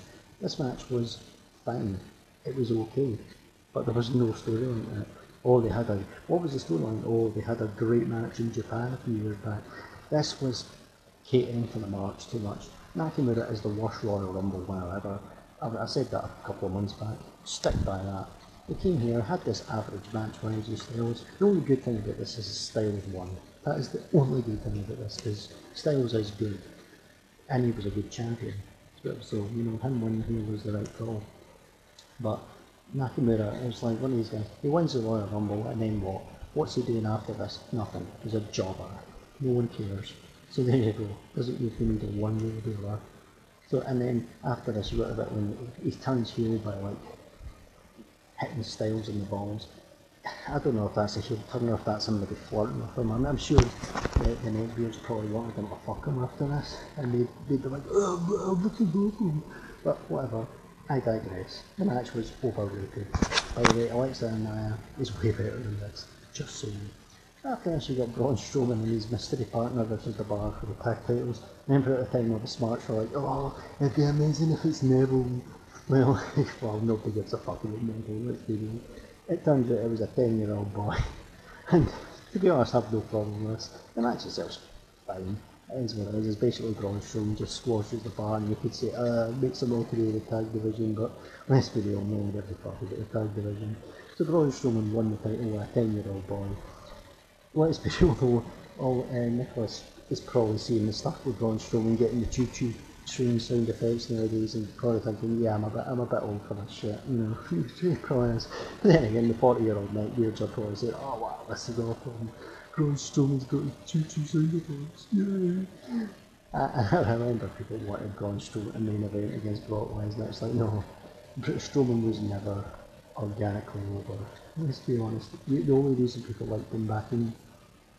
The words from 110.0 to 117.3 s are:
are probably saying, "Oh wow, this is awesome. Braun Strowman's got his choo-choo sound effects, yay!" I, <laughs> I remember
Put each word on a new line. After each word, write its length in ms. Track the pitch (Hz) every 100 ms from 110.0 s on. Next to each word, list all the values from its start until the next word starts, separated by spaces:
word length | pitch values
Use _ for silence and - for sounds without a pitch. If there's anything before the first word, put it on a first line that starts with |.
| 104 123 110 107
are 60 | 104
probably 280 | - 104 101
saying, 160 | 117 -
"Oh 240 | 135 117
wow, 200 | 110 - -
this 180 | 104 -
is 120 | 113
awesome. 520 | 113 113 131 113 113 - - - -
Braun 220 | - 147 143
Strowman's 480 | - 156 139 135
got 200 | 131 143
his 100 | 147 - -
choo-choo 380 | 160 156 -
sound 300 | 147 165 156
effects, 540 | 165 165 143 151 - -
yay!" 960 | 202 202 190 180 185 190 - - 233 208 - - - -
I, 340 | - 139 - 104 175
<laughs> 60 | 117
I 40 |
remember 360 | 117 120